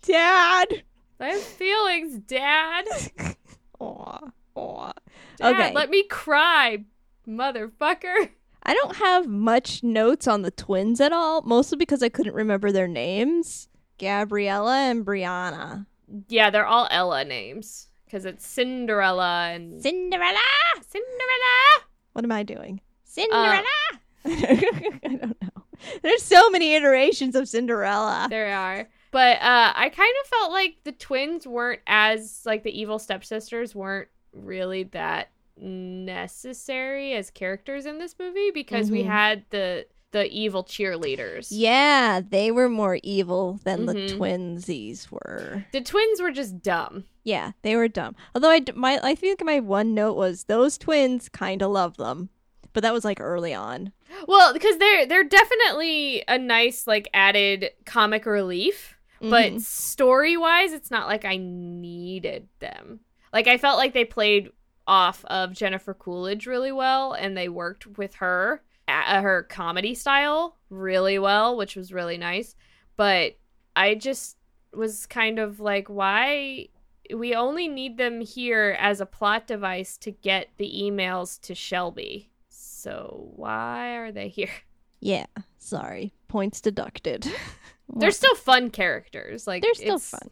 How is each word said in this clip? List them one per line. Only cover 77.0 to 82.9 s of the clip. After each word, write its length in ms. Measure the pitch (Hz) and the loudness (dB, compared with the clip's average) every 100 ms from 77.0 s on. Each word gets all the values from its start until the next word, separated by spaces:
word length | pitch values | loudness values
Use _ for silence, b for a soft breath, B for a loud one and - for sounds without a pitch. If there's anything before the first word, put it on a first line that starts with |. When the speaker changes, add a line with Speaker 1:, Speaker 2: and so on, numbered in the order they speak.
| - | -12
Speaker 2:
We 220 | 226 240 233 | -8 -4 -2
only 320 | 247 311 339 | -2 -4 -6
need 300 | 277 262 233 | -8 -10 -4
them 240 | 247 233 | -6 -4
here 540 | 226 - 247 226 208 190 | -12 -8 -2 0 0 0
as 220 | 202 202 | 0 -2
a 40 | 196 | -6
plot 400 | - 208 214 226 | -2 0 0 -4
device 520 | 214 190 185 185 - | -8 -6 -6 -8 -12
to 140 | - | -14
get 360 | 202 196 190 - _ | -8 -2 -2 -2 _
the 140 | 202 - | -8 -6
emails 560 | 202 202 185 185 180 - | -4 -2 -4 -4 -8 -12
to 120 | - | -16
Shelby. 760 | 175 - 180 175 - - - - _ _ | -14 -6 -4 -4 -8 -14 -14 -18 _ _
So 800 | - - - - | -20 -20 -16 -14